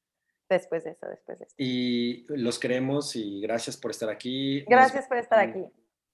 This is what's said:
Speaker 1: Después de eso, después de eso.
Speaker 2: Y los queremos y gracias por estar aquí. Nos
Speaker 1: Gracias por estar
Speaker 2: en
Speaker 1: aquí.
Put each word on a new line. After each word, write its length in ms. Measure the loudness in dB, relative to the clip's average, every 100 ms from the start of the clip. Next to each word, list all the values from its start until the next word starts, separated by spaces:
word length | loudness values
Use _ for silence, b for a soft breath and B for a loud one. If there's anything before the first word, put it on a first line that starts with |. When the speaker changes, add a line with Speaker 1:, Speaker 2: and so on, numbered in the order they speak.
| _ _ _ _ 0
Speaker 1:
Después 340 | 0 0 -6
de 80 | -6
eso, 140 | -12 -12
después 320 | -14 -16 -16
de 60 | -12
eso. 100 | -6
Speaker 2:
Y 680 | -2 0 0 0 0 -4 -6
los 280 | -4 -2 -2
queremos 560 | 0 0 0 -2 -2 -4
y 260 | -6 -4
gracias 360 | -4 -4 -4 -8
por 140 | -8
estar 180 | -6 -6
aquí. 520 | -6 -6 -4 -2 -2
Nos 80 | 6
Speaker 1:
Gracias 380 | 8 8 4 -4
por 100 | -4
estar 260 | 4 4
Speaker 2:
en 60 | 4
Speaker 1:
aquí. 160 | -2 -10 _ _ _ _